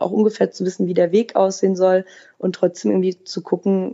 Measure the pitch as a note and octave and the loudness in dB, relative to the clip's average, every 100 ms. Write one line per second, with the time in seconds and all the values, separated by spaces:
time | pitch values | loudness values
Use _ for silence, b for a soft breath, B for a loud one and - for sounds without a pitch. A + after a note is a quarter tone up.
0 | F3 G#3+ G#3+ G#3 - - F#3 - F3+ F3+ | -2 2 2 2 -2 -2 -6 -2 -2 0
1 | F3 G3 A#3 - F#3+ F#3+ F#3+ F#3 F#3 F#3 | 2 2 0 0 0 0 -2 2 2 2
2 | F#3+ B B - F#3 F3+ F3 F3+ G#3+ F#3+ | -2 B B -6 -4 0 -2 0 -2 0
3 | F#3 F3+ - F#3 - F3+ G3+ F#3+ F#3 | 0 -4 -10 -12 -4 -2 0 0 -2